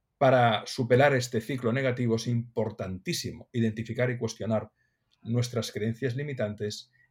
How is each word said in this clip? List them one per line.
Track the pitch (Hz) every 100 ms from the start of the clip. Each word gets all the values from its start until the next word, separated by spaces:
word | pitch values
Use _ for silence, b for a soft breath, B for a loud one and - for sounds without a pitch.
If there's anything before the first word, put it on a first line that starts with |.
| _ -
Para | 135 127 120 107
superar | - - 120 123 143
este | 135 120 113
ciclo | - 135 110
negativo | 127 131 123 120 113
es | 123
importantísimo | 120 117 - 110 107 95 92 175 - 92 80 -
identificar | 120 113 110 113 117 123
y | 123
cuestionar | 110 - 104 110 104 _ _ _ _ _
nuestras | 113 117 120 117 -
creencias | 107 107 113 131 123
limitantes, | 147 127 107 104 104 - - b b